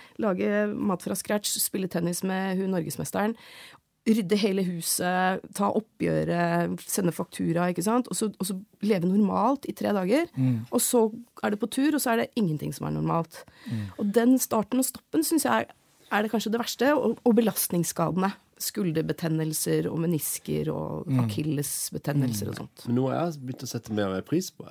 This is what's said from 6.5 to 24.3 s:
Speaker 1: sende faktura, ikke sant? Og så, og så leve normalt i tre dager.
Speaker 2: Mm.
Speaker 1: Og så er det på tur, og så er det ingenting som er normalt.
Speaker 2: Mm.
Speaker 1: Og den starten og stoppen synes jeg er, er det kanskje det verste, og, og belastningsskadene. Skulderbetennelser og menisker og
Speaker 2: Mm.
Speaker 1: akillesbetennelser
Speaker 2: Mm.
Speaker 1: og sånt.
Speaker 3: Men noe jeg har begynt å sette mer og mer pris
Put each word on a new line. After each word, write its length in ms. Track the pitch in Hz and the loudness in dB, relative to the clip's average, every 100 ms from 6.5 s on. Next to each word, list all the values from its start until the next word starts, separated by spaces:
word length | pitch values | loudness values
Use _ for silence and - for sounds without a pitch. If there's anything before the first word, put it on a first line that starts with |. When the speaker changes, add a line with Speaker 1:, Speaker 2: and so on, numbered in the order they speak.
| 170 170 180 | 2 0 -4
Speaker 1:
sende 320 | - - 175 | -4 0 0
faktura, 560 | 165 180 - 175 165 180 | 0 -6 -2 0 2 0
ikke 140 | 175 | 0
sant? 240 | 190 240 240 | 0 0 0
Og 60 | 180 | -2
så, 160 | 220 - | -2 -2
og 60 | 185 | -4
så 80 | 190 - _ | -6 -10 _
leve 240 | 208 190 | 0 2
normalt 640 | 175 202 196 185 220 190 - | 4 4 4 4 2 0 -4
i 40 | |
tre 200 | - 208 | -4 0
dager. 320 | 208 185 277 254 | 0 2 2 0
Speaker 2:
Mm. 300 | - 131 117 120 | 0 2 0 -2
Speaker 1:
Og 80 | 247 | -2
så 320 | - 240 220 233 - - | 2 4 4 0 -14 -6
er 60 | 214 | -2
det 100 | 208 | -2
på 80 | - | -2
tur, 240 | - 285 | 2 2
og 60 | 294 | 2
så 120 | 254 | 2
er 40 | 233 | 0
det 80 | - | 0
ingenting 380 | 240 185 151 151 | 0 0 0 -4
som 140 | 143 151 | -6 -4
er 60 | 151 | -2
normalt. 460 | 160 165 165 - - - - | 0 0 -2 -10 -20 -16 -8
Speaker 2:
Mm. 220 | 113 98 - | -6 -6 -4
Speaker 1:
Og 140 | 208 | 0
den 260 | 233 240 254 | 4 6 4
starten 400 | - 220 208 254 | 2 -2 0 0
og 80 | 262 | -2
stoppen 340 | - _ 302 | -4 _ -2
synes 220 | 302 320 | 2 2
jeg 80 | 247 | 2
er, 140 | 226 - - _ _ - | 2 0 -10 _ _ -2
er 120 | 208 | 0
det 80 | 214 | 0
kanskje 180 | 220 214 | 0 0
det 80 | 233 | -2
verste, 360 | 226 - 262 294 | -2 0 2 4
og, 220 | 220 233 | 2 2
og 120 | 254 220 | 4 6
belastningsskadene. 960 | 220 - - 175 165 - 160 170 190 - _ - | 4 2 0 0 0 0 0 2 0 -2 _ -10
Skulderbetennelser 1300 | - 208 185 156 160 - 160 160 160 156 165 156 170 | -6 -2 0 0 -2 -2 -2 0 -2 -2 0 0 0
og 60 | 165 | 0
menisker 680 | 165 156 - - - 151 151 | 0 0 -2 -6 -4 -2 -2
og 340 | 156 156 151 - | -4 -6 -6 0
Speaker 2:
Mm. 140 | 131 113 | 0 2
Speaker 1:
akillesbetennelser 1160 | 104 151 139 143 - - - - 147 127 104 107 | 0 -2 -2 -2 -4 -6 -6 -2 0 0 0 -4
Speaker 2:
Mm. 20 | |
Speaker 1:
og 80 | 101 | -8
sånt. 300 | - - - | -12 -10 -2
Speaker 3:
Men 80 | 120 | 0
noe 140 | 131 | 2
jeg 80 | 127 | 0
har 120 | 170 | -2
begynt 300 | 151 127 143 | -4 -10 -10
å 60 | 127 | -8
sette 220 | 120 - | -8 -4
mer 140 | 107 98 | -2 0
og 60 | |
mer 80 | 95 | -2
pris 280 | - | -2